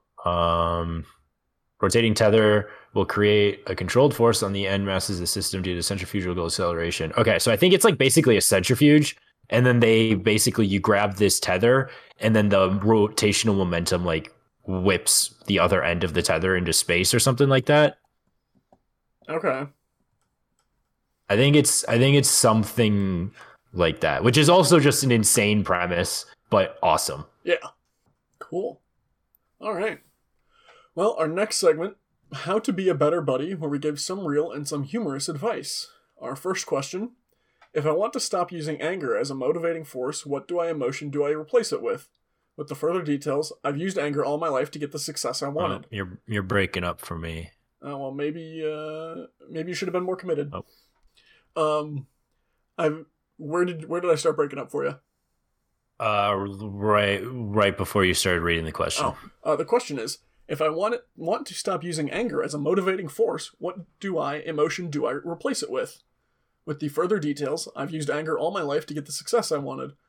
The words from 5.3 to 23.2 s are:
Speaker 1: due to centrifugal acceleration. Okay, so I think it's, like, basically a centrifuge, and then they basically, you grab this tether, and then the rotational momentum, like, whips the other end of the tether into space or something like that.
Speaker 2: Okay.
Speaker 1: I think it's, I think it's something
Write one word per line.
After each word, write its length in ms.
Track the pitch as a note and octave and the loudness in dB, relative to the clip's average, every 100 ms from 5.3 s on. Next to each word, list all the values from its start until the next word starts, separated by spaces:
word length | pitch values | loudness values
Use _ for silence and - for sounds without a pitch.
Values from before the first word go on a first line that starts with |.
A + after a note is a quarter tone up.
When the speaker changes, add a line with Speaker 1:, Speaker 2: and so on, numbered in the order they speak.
| - F#2+ F#2+ | -4 -4 -4
Speaker 1:
due 140 | F#2 F2 | -4 -4
to 80 | |
centrifugal 640 | E2+ G2 F2+ G#2 F2+ F2 E2+ | -4 -4 -6 -4 -4 -2 -4
acceleration. 680 | - F2 E2+ E2+ - D#2+ - | -2 -2 -2 -2 -4 -2 0
Okay, 200 | A2 E2+ | 2 4
so 120 | - | 2
I 40 | A2 | 4
think 180 | F#3 | 4
it's, 120 | F#3 A3+ | 6 4
like, 120 | D#3+ | 4
basically 360 | C3 D#3+ C#3 G#2 | 4 4 6 4
a 60 | |
centrifuge, 760 | - G2 F2+ B2 D3 D3+ D3 - _ _ - | 4 2 2 4 8 8 6 -2 _ _ -2
and 160 | A2+ B2+ | 2 4
then 140 | A#2+ | 6
they 360 | A2+ A2+ A2+ G#2 | 6 6 4 2
basically, 500 | G2+ G#2+ B2+ - G#2 | 2 2 2 2 2
you 140 | F#2+ | 2
grab 360 | G2 G2+ G#2 G2 | 2 2 2 2
this 220 | G2+ - | 2 2
tether, 500 | - F#2 A2+ C3 C3+ - - - | 0 2 4 4 2 -8 -20 -2
and 160 | G#2+ A2 | 2 4
then 140 | G#2 | 6
the 200 | G2 F#2+ | 6 4
rotational 840 | G2 G2+ A2 G#2 - G#2 G2 A2+ G2 | 2 4 4 4 2 0 2 2 2
momentum, 460 | F2+ E2+ F2 F2+ | 2 0 0 -2
like, 300 | F2 D#2+ - _ _ _ - | 0 -2 -4 _ _ _ -8
whips 680 | F#2 F#2 F2+ - - - - - | -2 2 2 2 0 -2 -6 -2
the 140 | F#2+ | 2
other 240 | F2+ F#2+ | 4 2
end 200 | D2 E2+ | 2 0
of 100 | F2+ | -2
the 80 | D#2+ | 0
tether 340 | E2+ E2 F#2 F#2 | 0 0 0 0
into 180 | F2 | 0
space 400 | D#2+ - F2 F#2 | -2 0 0 2
or 60 | A#2+ | 2
something 280 | C#3 B2+ C#3 | 2 4 4
like 180 | C3+ B2 | 4 4
that. 300 | D3+ D3 - _ _ _ _ _ _ _ _ _ _ _ _ - | 6 4 2 _ _ _ _ _ _ _ _ _ _ _ _ -10
Speaker 2:
Okay. 360 | D#3+ D#3+ C3 C#3+ _ _ _ _ _ _ _ _ _ _ _ _ _ _ _ - | -6 -2 -4 -6 _ _ _ _ _ _ _ _ _ _ _ _ _ _ _ -2
Speaker 1:
I 60 | G2+ | 4
think 200 | C3+ D3 | 6 6
it's, 300 | C#3+ - - | 4 2 2
I 100 | A#2 | 4
think 180 | C3+ C#3+ | 6 6
it's 120 | C#3 | 4
something 1040 | - A#2+ A2 G2+ - A2 G#2 G2 F2+ | 4 4 4 2 2 2 2 0 -2